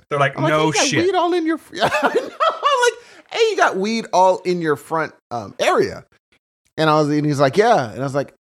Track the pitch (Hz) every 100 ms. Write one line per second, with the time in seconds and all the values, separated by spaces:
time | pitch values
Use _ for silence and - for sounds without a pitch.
0 | _ 143 135 - 320 311 - 427 302 240
1 | 349 359 339 359 320 320 - - 214 587
2 | 269 320 539 - 659 640 539 539 494 466
3 | - - - - 453 392 359 190 202 226
4 | 190 175 185 185 180 180 160 143 - 160
5 | 151 - _ 120 98 - 269 330 123 82
6 | - _ _ _ _ _ _ - 156 151
7 | 151 151 147 139 139 135 220 202 123 101
8 | 135 135 135 _